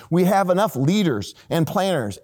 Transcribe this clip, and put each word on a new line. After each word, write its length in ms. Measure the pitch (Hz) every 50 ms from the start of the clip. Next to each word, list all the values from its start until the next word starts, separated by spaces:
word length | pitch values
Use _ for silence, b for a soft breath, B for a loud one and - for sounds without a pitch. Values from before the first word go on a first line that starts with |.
| B B
We 140 | 160 175 180
have 260 | 180 208 196 196 180
enough 240 | 180 185 214 208 -
leaders 640 | - 135 147 190 214 202 165 127 104 95 - B B B B
and 200 | - 165 160 139
planners 480 | 190 208 185 196 180 147 113 101 98 -